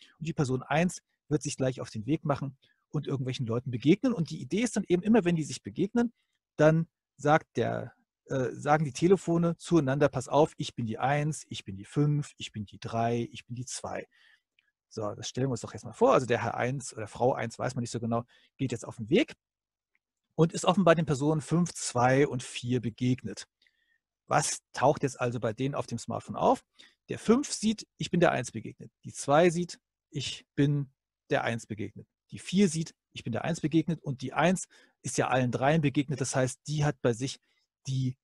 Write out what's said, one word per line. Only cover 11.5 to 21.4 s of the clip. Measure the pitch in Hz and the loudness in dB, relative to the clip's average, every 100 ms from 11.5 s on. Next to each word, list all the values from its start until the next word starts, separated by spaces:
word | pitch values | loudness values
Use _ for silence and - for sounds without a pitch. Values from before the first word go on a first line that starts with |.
| 120 | -12
bin | - 95 | -12 -14
die | 101 | -4
fünf, | 147 147 147 - - | 0 2 2 -4 -10
ich | - | -12
bin | 110 101 | -10 -10
die | 98 | -12
drei, | 117 117 117 120 117 | -6 -2 0 0 -4
ich | - - | -10 -12
bin | 123 | -10
die | 123 | -10
zwei. | - 101 95 - _ _ _ _ _ _ _ _ | -10 -8 -10 -12 _ _ _ _ _ _ _ _
So, | - 104 101 | -8 -8 -8
das | - | -8
stellen | - 135 | -4 -4
wir | |
uns | 117 | -4
doch | 104 | -8
jetzt | 107 | -12
mal | 98 | -10
vor. | - 254 | 2 4
Also | 185 117 | 4 2
der | 117 | 0
Herr | 117 - | 0 -2
eins | 120 139 - - | -4 -4 -8 -10
oder | 107 | -10
Frau | - 123 | 0 2
eins, | - 117 - | 2 -4 -4
weiß | 123 123 | -4 -4
man | |
nicht | 120 | -6
so | 117 | -4
genau, | 113 117 117 _ _ - | -2 -2 -4 _ _ -6
geht | 131 | -4
jetzt | 120 - | -4 -8
auf | - | -10
den | 107 | 2
Weg | 190 311 - _ _ _ _ _ _ _ _ _ - | 2 2 -6 _ _ _ _ _ _ _ _ _ 0
und | 165 | 0
ist | - | 2
offenbar | 190 190 170 165 | 2 4 6 6
den | 160 | 4
Personen | 131 151 156 | 0 2 0